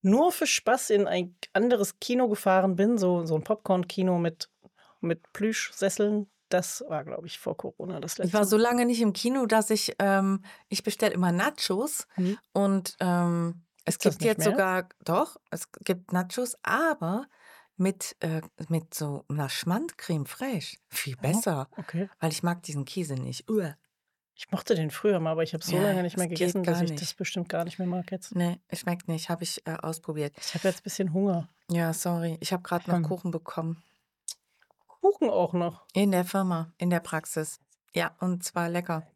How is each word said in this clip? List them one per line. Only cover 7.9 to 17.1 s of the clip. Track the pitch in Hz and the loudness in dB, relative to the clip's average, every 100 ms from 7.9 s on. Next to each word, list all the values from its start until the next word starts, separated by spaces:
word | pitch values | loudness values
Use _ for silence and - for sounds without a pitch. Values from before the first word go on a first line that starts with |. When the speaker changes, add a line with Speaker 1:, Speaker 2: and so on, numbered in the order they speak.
| 160 | -6
Speaker 1:
das | 160 - | -8 -2
Speaker 2:
Ich | 180 | 0
war | 208 | 2
Speaker 1:
letzte | 202 | 6
Speaker 2:
so | 214 | 6
Speaker 1:
Mal. | |
Speaker 2:
lange | 240 240 240 | 6 4 2
nicht | 233 | 4
im | 220 | 2
Kino, | 185 240 269 233 | 2 0 0 4
dass | 220 214 | 4 4
ich, | 214 - - | 0 0 0
ähm, | 196 196 196 190 - - _ | 2 4 2 0 -4 -20 _
ich | 196 | -4
bestell | - - 214 | -4 0 0
immer | 180 180 | 4 2
Nachos | 175 226 302 - 190 294 - - - | 4 0 0 -2 0 -2 -4 -6 -2
Speaker 1:
Hm. | 180 208 _ | 0 -2 _
Speaker 2:
und, | 196 202 196 180 - | 0 2 2 -2 -4
ähm, | 185 175 175 170 170 170 _ _ - | 0 2 2 2 -2 -6 _ _ -4
es | - | 2
Speaker 1:
Gibt's | |
das | 208 | 0
Speaker 2:
gibt | - | 2
Speaker 1:
nicht | 226 | 2
Speaker 2:
jetzt | 214 | 4
Speaker 1:
mehr? | 214 | 2
Speaker 2:
sogar, | 202 190 185 180 _ | 4 2 0 -2 _
doch, | - 180 311 - _ | -2 0 0 -6 _
es | 170 - - | -12 -12 -8
gibt | - 180 - | -4 -4 0
Nachos, | 180 180 247 247 - | -2 -2 -4 -4 -4
aber | - - 165 151 165 | -2 2 2 0 -2